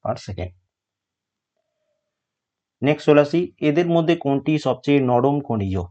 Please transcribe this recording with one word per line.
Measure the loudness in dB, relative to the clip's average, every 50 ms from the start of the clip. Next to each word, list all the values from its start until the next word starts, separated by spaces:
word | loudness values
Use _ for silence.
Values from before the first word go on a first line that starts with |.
| _
per | -8 -8 -8 -10
second। | -14 -10 -10 -10 -12 -12 _ _ _ _ _ _ _ _ _ _ _ _ _ _ _ _ _ _ _ _ _ _ _ _ _ _ _ _ _ _ _ _ _ _ _ _ _ _ _ _ _ _ _ _ _ -2
নেক্সট | -2 -2 0 2
চলে | 4 6 6 4
আসি, | 4 0 -4 -4 -4 _ _ -2
এদের | 0 0 0 0 2 2
মধ্যে | 0 2 2 0 -2 0
কোনটি | -2 -2 -2 -2 -2 -2 -2 0
সবচেয়ে | -2 -4 -2 0 2 2 2 2 2
নরম | 2 2 2 2 0 -2 -4
খনিজ? | -4 -4 -4 -2 -4 -4 -4 -6 -8